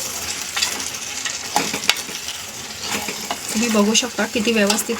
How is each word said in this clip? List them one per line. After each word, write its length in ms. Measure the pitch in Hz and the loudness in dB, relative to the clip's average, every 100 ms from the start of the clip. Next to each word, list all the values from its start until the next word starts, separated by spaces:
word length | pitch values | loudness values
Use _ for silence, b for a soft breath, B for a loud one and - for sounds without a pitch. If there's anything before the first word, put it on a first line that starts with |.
| - - - - - - - - - - - - - - - - - - - - - - - - - - - - - - - - - - - | -6 -6 -6 -6 -6 -2 -2 -2 -4 -6 -6 -6 -4 -6 -2 0 0 0 0 0 -4 -8 -8 -8 -10 -10 -10 -8 -4 -4 -4 -6 -6 -6 -2
तुम्ही 160 | 220 233 | 2 4
बघू 260 | 214 208 | 6 6
शकता 300 | 226 254 - | 6 2 0
किती 280 | 220 247 220 | 0 2 4
व्यवस्थित 440 | 226 202 208 - 226 | 6 4 4 0 -2